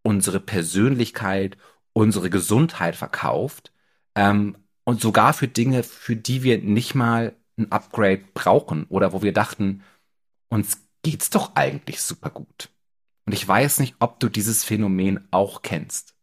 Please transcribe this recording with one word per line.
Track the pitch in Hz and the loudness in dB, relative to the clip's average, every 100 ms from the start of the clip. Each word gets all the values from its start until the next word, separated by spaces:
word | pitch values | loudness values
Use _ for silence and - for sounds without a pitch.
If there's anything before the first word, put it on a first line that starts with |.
unsere | - 101 95 92 | 2 0 0 -4
Persönlichkeit, | - 98 82 90 120 131 117 - 98 95 98 - - _ _ | -2 -4 -2 2 2 2 -2 -4 -4 -2 -4 -6 -20 _ _
unsere | 113 110 101 87 | 2 2 2 0
Gesundheit | 92 85 107 165 - 85 - | -2 2 2 2 0 -4 -4
verkauft, | - - - 73 131 - - _ _ _ _ - | -8 -6 -2 -2 -4 -8 -20 _ _ _ _ 2
ähm, | 101 104 104 - _ _ - | 4 4 0 -6 _ _ -4
und | 117 | 0
sogar | 113 107 117 | 2 4 4
für | 151 127 | 2 -4
Dinge, | - 120 131 | 0 0 0
für | - - - 113 | -2 -10 -6 -6
die | 110 127 | -4 0
wir | 127 113 | 2 2
nicht | 101 104 123 135 | 2 0 0 0
mal | 117 117 113 - _ - | 0 0 -2 -8 _ -6
ein | 110 | -2
Upgrade | 107 - - 101 95 - | -4 -4 0 2 2 -2
brauchen | - - 123 - 78 - | -2 2 2 2 -8 -4
oder | 95 95 | 0 0
wo | 95 | 0
wir | 101 | 0
dachten, | 92 104 - 98 98 _ _ _ _ _ _ _ | 0 -2 -2 -4 -4 _ _ _ _ _ _ _
uns | 107 101 - _ _ | -4 -2 -8 _ _
geht's | 165 151 - | -6 -4 -2
doch | 214 - - | -2 0 0
eigentlich | 139 - - - | 0 -2 -12 -10
super | - - - | -10 -8 -12
gut. | - - - - _ _ _ _ _ - | -14 -20 -18 -18 _ _ _ _ _ -6
Und | |
ich | 98 - | -6 2
weiß | 98 143 - | 2 2 0
nicht, | 131 _ | -2 _
ob | 117 _ | -4 _
du | 120 | -4
dieses | 110 104 107 - | -2 -2 -2 -2
Phänomen | 107 104 92 95 98 - | -2 0 0 0 -2 -2
auch | 92 98 - | 0 0 -4
kennst. | - 82 - - - _ | -8 -8 -6 -12 -12 _